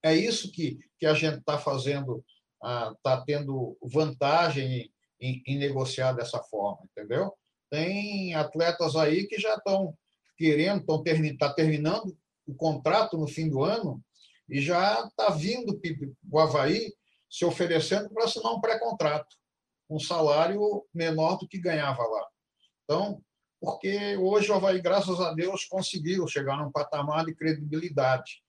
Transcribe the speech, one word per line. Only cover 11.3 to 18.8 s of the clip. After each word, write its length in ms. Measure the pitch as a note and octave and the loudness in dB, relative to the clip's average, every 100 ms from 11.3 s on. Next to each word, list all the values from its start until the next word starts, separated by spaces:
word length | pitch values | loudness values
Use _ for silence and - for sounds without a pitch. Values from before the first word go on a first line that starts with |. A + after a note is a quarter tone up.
| C3 | 2
tá 120 | C#3+ | 0
terminando 600 | D#3 D#3+ D3+ D3+ G#3 F#3+ - _ _ - | 4 2 2 0 -2 -4 -12 _ _ -16
o 80 | |
contrato 600 | C3 D#3+ C#3+ D#3 G3+ A3 E3 | -2 -2 0 2 2 2 -2
no 100 | D3 | -4
fim 220 | - D#3+ | -2 -2
do 140 | C3+ | 2
ano 400 | D#3+ A3+ F#3 B2+ - _ _ _ - | 2 0 -4 -8 -14 _ _ _ -6
e 120 | C#3 | -4
já 480 | C#3+ F3 G3 A3 G#3 - | 2 2 4 2 -2 0
tá 140 | G#3 | 2
vindo 480 | D#3+ E3+ B3+ G#3+ G3 | 2 -2 -2 -4 -4
pe-, 340 | E3+ C#3 C#3 - - | -4 -6 -8 -12 -2
o 80 | D3+ | 4
Avaí 540 | D#3 C#3+ C#3 G#3 A3+ - _ _ _ | 4 4 2 0 -2 -12 _ _ _
se 140 | - | -2
oferecendo 680 | F3 D#3+ E3+ E3 D#3+ G3 G#3 | -2 0 2 2 2 -2 -2
pra 140 | A3 | -2
assinar 280 | A3+ A3+ A3 | 0 0 -2
um 80 | A3+ | -2
pré-contrato, 760 | A3 A3+ | 0 0